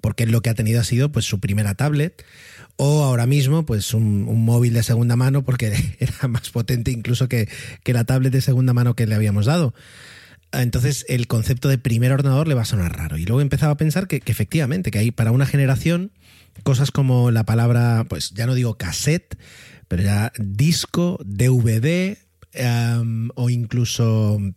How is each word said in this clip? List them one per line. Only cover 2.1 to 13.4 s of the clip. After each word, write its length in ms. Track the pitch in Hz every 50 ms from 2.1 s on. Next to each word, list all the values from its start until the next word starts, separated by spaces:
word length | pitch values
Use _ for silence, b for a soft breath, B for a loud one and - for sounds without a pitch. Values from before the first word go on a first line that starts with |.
| - B B B B B B B B B B B _
o 260 | - 135 139 147 151
ahora 240 | 147 135 127 120 117
mismo, 400 | 123 139 147 135 131 147 165 160
pues, 260 | 151 117 104 95 -
un, 340 | 117 110 113 107 104 101 104 117
un 160 | 110 113 113
móvil 300 | 113 120 120 123 120 113
de 100 | 117 113
segunda 320 | - 117 113 120 120 117
mano, 260 | 120 127 131 135 143
porque 300 | 131 135 131 120 120 110
<laughs> 260 | 104 - - - - -
era 300 | 123 123 - - - 127
más 220 | 113 120 - -
potente 420 | - 120 113 - 127 117 113 135
incluso 360 | 127 117 107 - 123 120 131 123
que, 200 | - 120 107 104 B B B B B B
que 100 | _ -
la 120 | 127 120 117
tablet 280 | - 131 131 127 131
de 80 | 123 135
segunda 320 | 123 - 131 127 127 127
mano 220 | 123 120 120 123 117
que 120 | - 117
le 100 | 107 110
habíamos 300 | 104 110 107 101 104 104
dado. 280 | 123 156 175 165 123 B B B B B B B B B B B B B B B _
Entonces, 540 | - 135 123 123 - 135 120 117 127 - - -
el 180 | 135 120 120
concepto 420 | - - 120 107 - 131 123 - 139
de 100 | 135 123
primer 340 | - 135 113 113 120 127
ordenador 340 | 135 131 131 139 131 139 160
le 80 | 160 143
va 80 | 123
a 40 | 110
sonar 300 | - - 101 87 85 76
raro. 200 | 76 80 78 73
Y 80 | 78 85
luego 160 | 92 113 135